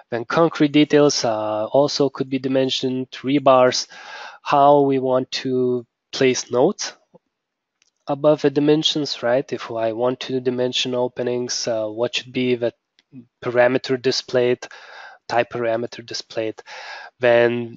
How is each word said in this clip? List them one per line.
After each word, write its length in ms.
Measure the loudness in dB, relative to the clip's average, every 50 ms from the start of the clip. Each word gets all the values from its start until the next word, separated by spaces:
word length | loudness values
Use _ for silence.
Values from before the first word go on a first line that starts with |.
| -14 -8
Then 160 | -8 -8 -6
concrete 460 | -2 0 2 2 2 2 2 0 2
details, 540 | 4 4 2 4 4 4 4 4 2 0 -2
uh, 400 | -2 -2 -2 -4 -4 -4 -4 -2
also 440 | 0 2 2 2 2 0 0 -2 -2
could 200 | -2 -4 -8 -6
be 80 | -6 -6
dimensioned, 720 | -4 -2 0 0 0 0 -2 -4 -4 -4 -4 -4 -6 -8 -12 -10 -4
rebars, 640 | -2 0 2 4 6 6 6 6 4 2 0 -4 -8 -12 -20 -20 -18 -18 -18 -18 -18 -18 -12 -4
how 380 | 0 2 4 6 6 6 6
we 180 | 4 4 2 0
want 320 | 0 0 0 0 -2 -2
to 560 | -8 -8 -6 -4 -2 0 0 0 -2 -2 -6 _ _ _ _ _
place 400 | -4 0 0 2 0 0 -4 -4
nodes 420 | 0 2 2 2 0 -2 -8 -12 -12 _ _ _ _ -20 _ _ _ _ _ _ _ _ _ _ _ _ _ _ _ _ _
above 380 | -8 -4 0 2 2 2 4 2
the 80 | 0
dimensions, 720 | 0 2 2 2 2 2 2 -2 -2 -2 -4 -4 -6 -4 -2
right? 280 | 0 0 0 0 -4
If 200 | -8 -10 -8 -8
I 220 | -6 -4 -4 -2 -2
want 260 | 0 0 -2 -2 -2
to 180 | -6 -6 -6 -4
dimension 540 | -2 -2 -2 -2 -2 -2 -2 -2 -4 -2 -2
openings, 720 | -2 -2 -2 -4 -6 -6 -4 -4 -4 -4 -6 -6 -6 -4 -4
uh, 200 | -4 -4 -4 -6
what 260 | -4 -4 -4 -4 -4
should 180 | -6 -8 -6
be 220 | -4 -2 0 0 0
the 200 | 0 -2 -4 -6 _ _ _ _ _ _ _ -20 -20 -20 _ _ _ -8
parameter 560 | -2 2 4 4 4 2 0 -4 -4 -6 -2
displayed, 600 | -2 -2 -2 -2 -4 -2 0 0 2 2 0 -2 -6 -12 -18 -20 -20 -20 -20 -20 -20 -20 -20 -20 _ -4
type 220 | -2 -2 -2 -2
parameter 560 | -4 -6 -4 -4 -4 -4 -4 -8 -10 -14 -16
displayed, 560 | -14 -12 -14 -14 -12 -10 -8 -8 -8 -8 -12 -16 -20 -18 -18 -16 -16 -16 -18 -18 -20 _ -2
then 540 | 2 4 4 4 4 2 2 -2 -6 -8 -12